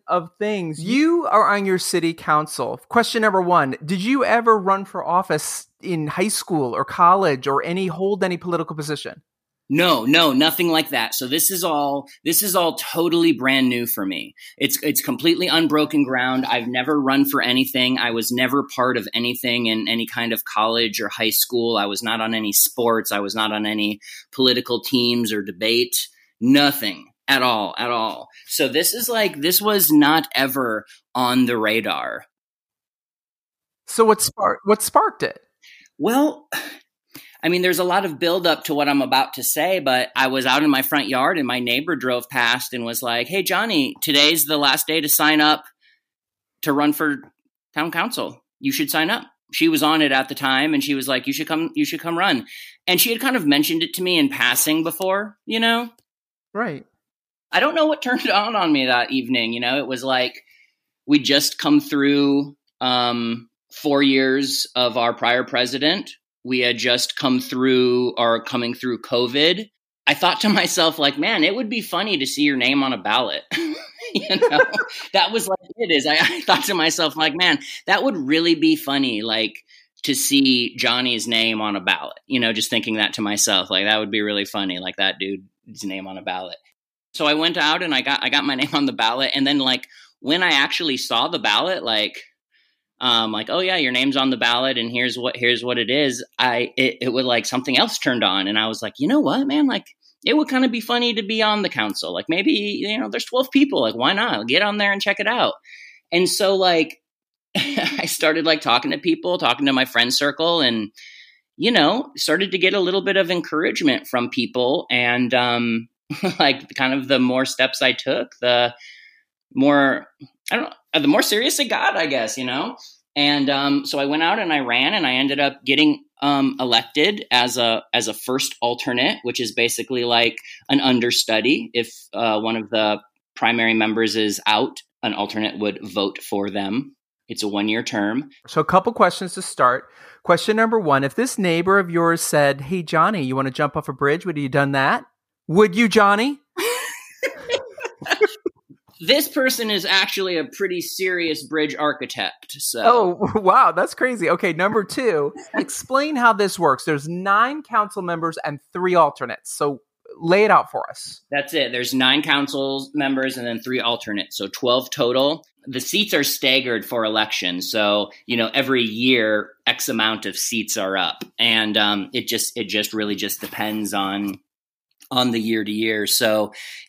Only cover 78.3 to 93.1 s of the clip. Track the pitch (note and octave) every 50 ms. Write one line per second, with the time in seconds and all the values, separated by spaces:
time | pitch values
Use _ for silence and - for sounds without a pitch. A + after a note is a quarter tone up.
78.3 | D#3 D#3+ E3+ E3+ E3 D3 D#3+ D#3+ D#3 D3+ - C3+ C#3 C#3 C3+ B2 A2 G#2+ A2 A2+
79.3 | A2 A2 A2 G#2+ - - _ _ - - _ _ _ _ - - C3 - - -
80.3 | C#3+ C#3 C#3 C3 B2+ B2 A#2+ - - B2 C3 A#2+ A#2+ B2 B2+ B2 A#2+ A2 A2 A#2+
81.3 | A2+ A2+ A2+ A2+ A2 G#2+ G#2+ G#2+ G2+ G2 F2+ G2 F#2 D2+ C#2+ - - - _ -
82.3 | C3+ B2 A#2 A2+ A2 A2 - - B2 A2 - A#2+ A2 G#2+ G#2 - - A2+ G#2+ G#2
83.3 | G#2 G2 - A#2 G2+ F#2 F#2 - F#2+ F#2 G2 G#2 G#2+ G#2+ G#2+ G2+ A2 G#2+ G#2 G#2
84.3 | G#2 G2+ G2+ - - G#2 G2 F#2 F2+ F2+ F#2 F#2 - - F#2+ F#2+ F#2 - F#2+ G2
85.3 | G2 F#2+ F#2+ _ _ _ _ A2 G#2+ - G#2 G2 F#2+ F#2+ F#2+ F#2+ F#2+ F#2 E2+ F#2
86.3 | F2+ F#2 F#2 F2 E2 - _ _ _ _ _ _ _ _ _ _ - - D#3 D3
87.3 | D3+ D#3 D#3+ E3+ E3 F3 D3 D3+ D#3+ F3 F3+ D#3+ C#3+ B2+ B2+ C3+ C#3+ - - B2+
88.3 | C3+ C#3+ - C#3+ C3+ B2+ D3 - D3+ C#3+ C#3+ C3+ A2+ A2 A2+ A2+ A#2+ C3+ C3+ -
89.3 | - C#3 C3+ C#3 C#3+ C#3+ C3+ C3 B2+ B2+ - - - - - _ _ _ - C#3
90.3 | D#3+ F3 F#3 F3 D3 C#3 C#3+ D3+ - - E3+ D3+ C3 B2 - - A#2+ A#2 C3+ D#3+
91.3 | F3 B2+ G#2+ G#2+ G#2 A2+ D3 F3+ F#3+ - F#2+ A#2 A2 G#2+ G#2+ - - - - -
92.3 | _ _ _ _ _ _ _ _ _ _ _ _ _ _ C3 B2+